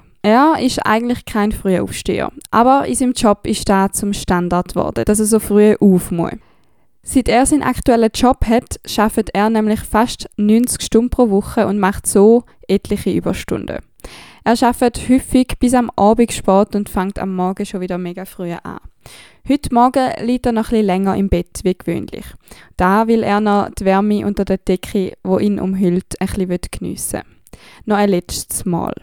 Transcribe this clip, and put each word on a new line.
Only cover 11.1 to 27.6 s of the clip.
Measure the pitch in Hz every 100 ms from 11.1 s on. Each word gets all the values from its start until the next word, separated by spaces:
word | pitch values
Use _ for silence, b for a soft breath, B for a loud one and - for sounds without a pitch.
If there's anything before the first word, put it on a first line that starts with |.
pro | - 240
Woche | 196 - - 208
und | 202
macht | 190 202 -
so | 202 202 233 - b -
etliche | 196 - 208 214
Überstunden. | 175 - - - - - - - _ B B B B
Er | - 233
arbeitet | 247 247 240 - -
häufig | 254 - 254 254 -
bis | 247
am | 247 233 -
Abend | 202 226 233
spät | - - 190 214
und | 208 208
fängt | - 190 -
am | 190
Morgen | 185 180 190 202
schon | 190
wieder | 180 180
mega | 180 180
früh | 190 - 175
an. | 170 - - - _ B B B B -
Heute | 285 -
Morgen | 240 247 262 262 -
liegt | 226 247 247
er |
noch | 226
ein | 226
bisschen | 226 208
länger | 185 196 185
im | 196
Bett | 175 175 -
wie | 185 185
gewöhnlich. | - 165 - - - - b b b -
Da, | 185 202 226
weil | 226
er | 214 202
noch | 214 202 -
die | -
Wärme | 190 190 208 208 202
unter | 202
der | 196 190
Decke, | - 185 - 208 185 -
wo | 185 190
ihn | 208 202
umhüllt, | 190 190 190 175 - -
ein | 190
bisschen | - 185 180 -
geniessen | - - 196 - -
will. | - _ _ B